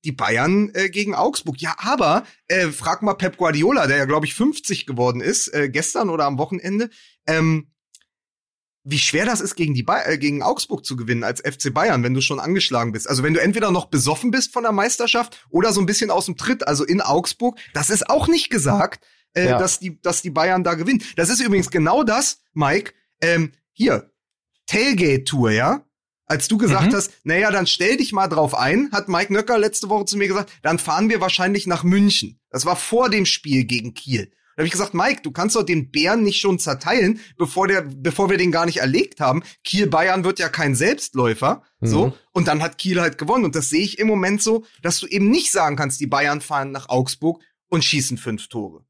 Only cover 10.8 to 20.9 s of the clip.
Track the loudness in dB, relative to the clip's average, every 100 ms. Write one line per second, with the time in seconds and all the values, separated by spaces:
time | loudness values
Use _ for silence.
10.8 | -8 -8 -4 -2 -2 -4 -8 -6 -4 0
11.8 | 0 2 0 0 -2 -4 -2 -2 0 -2
12.8 | -2 -4 -4 -2 0 2 2 0 0 0
13.8 | 0 0 0 0 0 0 -2 -2 0 0
14.8 | 0 0 0 0 -2 -10 _ 0 2 2
15.8 | 2 0 0 0 -2 -4 -2 -2 0 0
16.8 | 2 0 2 0 -2 -2 -4 -4 -10 -4
17.8 | -2 0 0 0 2 0 0 0 2 2
18.8 | 0 -4 _ _ _ 0 2 2 0 -2
19.8 | -6 -6 -4 -2 -2 0 2 2 0 -2
20.8 | 0